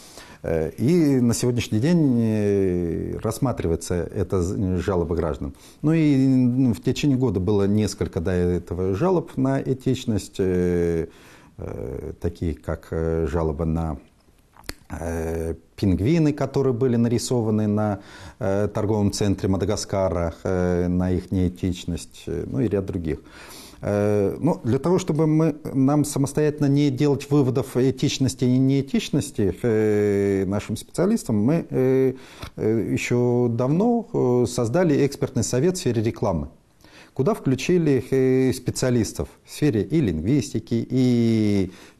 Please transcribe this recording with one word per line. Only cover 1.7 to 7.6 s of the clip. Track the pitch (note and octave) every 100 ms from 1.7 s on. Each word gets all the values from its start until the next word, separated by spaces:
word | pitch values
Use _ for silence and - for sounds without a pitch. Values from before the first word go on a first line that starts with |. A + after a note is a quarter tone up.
| G#2+
день, | D3 E3+ C#3+ A#2
э, | A2+ G#2+ G2+ G2+ F#2+ F2 E2+ F2 F2 E2+
рассматривается | G#2+ - C3 - E2+ - -
эта | F2+ D#2+ G2+ F2+ F#2+
з-, | F2 G#2+ F#2 F2+
жалоба | F2+ F2+ D#2+ E2
граждан. | E2 C#2+ C#2+ - - -
Ну | D3
и, | E3 D3 C3+ C3+
ну, | C3 B2 B2+ B2+
в | G#2
течение | C3 A#2+ D3 B2+
года | B2+ F#2+
было | F#2 G2+